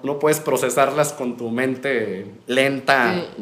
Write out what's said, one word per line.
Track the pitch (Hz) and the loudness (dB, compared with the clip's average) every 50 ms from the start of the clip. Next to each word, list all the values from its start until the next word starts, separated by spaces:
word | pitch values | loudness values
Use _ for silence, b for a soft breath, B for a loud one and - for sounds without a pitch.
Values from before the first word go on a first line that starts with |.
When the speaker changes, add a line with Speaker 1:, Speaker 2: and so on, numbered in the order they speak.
| - | -6
Speaker 1:
no | 135 147 143 | -4 -2 2
puedes | 147 151 151 151 | 2 2 2 2
procesarlas | - 156 131 123 135 127 120 143 139 135 139 151 147 147 - | 0 0 0 2 0 0 2 2 2 2 4 2 0 0 0
con | - 135 123 117 | -4 -6 -6 -6
tu | 123 120 113 | -6 -6 -4
mente | 113 120 131 131 127 123 - 143 131 117 107 104 95 95 101 101 101 - - | -2 -2 0 -2 -2 -2 -2 -2 0 0 -2 -2 -4 -8 -8 -12 -16 -16 -6
lenta | - 123 135 135 139 139 131 127 - 139 131 120 113 110 | -2 2 2 2 2 0 0 2 2 4 4 4 2 2
Speaker 2:
Sí, | 175 170 - - - | 0 -4 -6 -10 -4